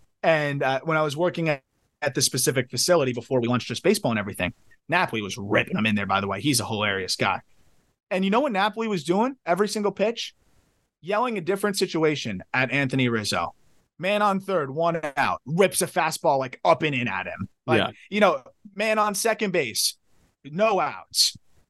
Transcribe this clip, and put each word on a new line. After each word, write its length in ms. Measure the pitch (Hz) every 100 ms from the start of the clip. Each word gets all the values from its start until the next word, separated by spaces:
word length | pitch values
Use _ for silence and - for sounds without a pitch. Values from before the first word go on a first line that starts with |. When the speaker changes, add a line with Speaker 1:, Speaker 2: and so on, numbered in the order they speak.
| _ _
Speaker 1:
And, 400 | 180 160 147 143
uh, 200 | 135 135
when 140 | 156 156
I 40 |
was 160 | 156 143
working 320 | 175 175 160
at, 140 | 143 - _ _ _
at 100 | 139
the 80 | 139
specific 480 | 131 135 156 131 131
facility 420 | 123 - 175 131
before 300 | 120 - 131
we 60 | 117
launched 220 | 120 -
Just 120 | 117
Baseball 300 | 170 208 135
and 80 | 110
everything, 340 | 101 95 90 - _ - -
Napoli 360 | 165 180 113
was 120 | 101 92
ripping 400 | 101 107 117 185
him 120 | 110
in 80 | 104
there, 100 | 98
by 160 | 98
the 60 | 98
way. 140 | 98
He's 180 | 131 127
a 60 | 98
hilarious 480 | 107 104 98 92 -
guy. 260 | 104 90 - _ _ _ _ _ _
And 120 | 190
you 60 | 190
know 120 | 220
what 100 | 294
Napoli 360 | 190 208 208 226
was 160 | 190
doing 320 | 139 185 247 269 -
every 200 | 180 208
single 240 | 220 208
pitch? 440 | 196 202 233 - - _ _ _ _ _ _ 151
Yelling 320 | 208 254 214
a 40 |
different 360 | 156 196 208 196
situation 640 | 185 165 156 147 123 95 -
at 180 | 127 131
Anthony 380 | 135 135 135 123
Rizzo. 440 | 113 104 92 85 - _ _ _ -
Man 220 | 180 208
on 180 | 208 196
third, 300 | 190 185 139
one 300 | 139 170 165 151 143
out, 240 | 120 87 -
rips 360 | 165 190 -
a 60 | 160
fastball, 520 | - 160 - 170 135
like, 220 | 131 -
up 180 | 175 160
and 140 | 156 135
in 140 | 120
at 160 | 95 90
him. 220 | 85 95 _ -
Like, 140 | 156
Speaker 2:
Yeah. 120 | 98 110 -
Speaker 1:
you 120 | 202
know, 200 | 208 143 - - -
man 240 | 190 220 220
on 140 | 214
second 380 | 202 226 220 214
base, 460 | 180 123 101 - - _ _ _ _ 143
no 340 | 156 220 190
outs. 580 | 147 95 - - - - - _ _